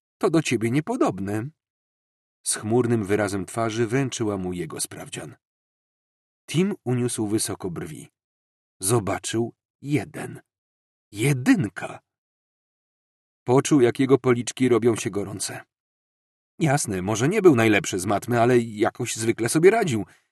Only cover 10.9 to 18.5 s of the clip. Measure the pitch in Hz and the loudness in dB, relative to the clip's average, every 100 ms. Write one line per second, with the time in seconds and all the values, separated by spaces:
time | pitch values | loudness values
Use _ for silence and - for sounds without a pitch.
10.9 | _ _ 101 127 135 131 254 107 - - | _ _ -4 0 0 2 2 2 -6 -12
11.9 | - _ _ _ _ _ _ _ _ _ | -14 _ _ _ _ _ _ _ _ _
12.9 | _ _ _ _ _ - 127 - 151 120 | _ _ _ _ _ 0 2 4 4 4
13.9 | - 131 131 127 120 113 - 131 117 117 | 2 4 4 4 0 -2 -2 2 4 2
14.9 | 107 113 95 95 101 - 101 - _ _ | 0 -2 -6 -8 -8 -10 -10 -16 _ _
15.9 | _ _ _ _ _ _ - 147 139 - | _ _ _ _ _ _ -4 0 0 0
16.9 | 95 90 107 131 220 185 127 113 101 85 | -4 -2 0 0 4 6 6 6 4 2
17.9 | 98 87 101 - 120 117 | -4 -2 -2 0 2 4